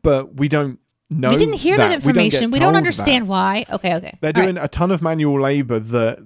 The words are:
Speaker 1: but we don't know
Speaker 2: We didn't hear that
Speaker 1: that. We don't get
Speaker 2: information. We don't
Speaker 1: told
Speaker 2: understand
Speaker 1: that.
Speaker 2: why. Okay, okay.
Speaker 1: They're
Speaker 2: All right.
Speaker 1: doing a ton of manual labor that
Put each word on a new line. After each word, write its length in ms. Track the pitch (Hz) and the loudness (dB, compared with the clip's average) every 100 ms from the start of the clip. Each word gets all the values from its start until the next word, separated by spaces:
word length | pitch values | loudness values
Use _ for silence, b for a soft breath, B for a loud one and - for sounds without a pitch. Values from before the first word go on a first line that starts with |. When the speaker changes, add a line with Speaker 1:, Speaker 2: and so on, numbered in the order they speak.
Speaker 1:
but 320 | 156 135 135 139 | 0 0 -2 -4
we 120 | 147 | 0
don't 300 | 147 143 123 _ _ - | 0 -2 -6 _ _ -10
know 200 | 147 135 | -2 2
Speaker 2:
We 80 | 240 | 2
didn't 180 | - 403 | 2 0
hear 180 | 320 403 | 0 2
that 100 | - | 2
Speaker 1:
that. 180 | 320 285 | 0 0
We 80 | |
don't 20 | 240 214 | 2 2
get 40 | |
Speaker 2:
information. 180 | 254 233 | 0 0
We 80 | 269 | 2
don't 140 | 359 | 2
Speaker 1:
told 20 | 392 | 2
Speaker 2:
understand 500 | 349 - 294 254 202 | 0 0 0 0 0
Speaker 1:
that. 40 | |
Speaker 2:
why. 360 | 190 190 208 - | 0 0 -2 -4
Okay, 240 | - 180 170 | -6 -4 -4
okay. 220 | - - | -6 -8
Speaker 1:
They're 120 | - 160 | -4 0
Speaker 2:
All 60 | |
right. 80 | 185 | 0
Speaker 1:
doing 40 | 180 | -2
a 40 | 143 | -6
ton 240 | - 175 | -2 0
of 100 | 180 | 0
manual 400 | 165 160 147 139 | -2 0 0 2
labor 380 | 135 143 123 113 | 0 0 -2 -4
that 400 | 110 120 113 - | -2 0 0 -2